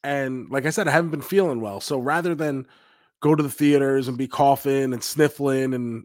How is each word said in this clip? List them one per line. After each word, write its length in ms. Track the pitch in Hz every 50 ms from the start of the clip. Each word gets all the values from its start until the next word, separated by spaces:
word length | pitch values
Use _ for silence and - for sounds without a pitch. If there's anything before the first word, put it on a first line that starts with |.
| -
And 440 | 143 143 139 135 131 131 127 107 78
like 160 | 123 139 127
I 40 | 156
said, 160 | 160 - 196
I 40 | 151
haven't 180 | 139 165 170 165
been 120 | 156 147
feeling 380 | 131 - 185 196 190 165 131 117
well. 180 | 110 104 98 101
So 180 | - - 147 131
rather 360 | 123 135 151 170 175 180 170
than 320 | 147 156 151 139 135 127 _ _ _ _ _ _ _ _ _ _ _
go 140 | - 151 156
to 80 | 151
the 80 | 151 139
theaters 560 | - - 147 143 143 139 139 135 135 135 127
and 100 | 127 127 120
be 100 | 135 131
coughing 640 | - - 147 139 139 135 - 139 139 135 135 131
and 100 | 127 117
sniffling 720 | - - - 156 151 143 - - 143 139 135 135 131 131 131
and 300 | 123 120 117 117 113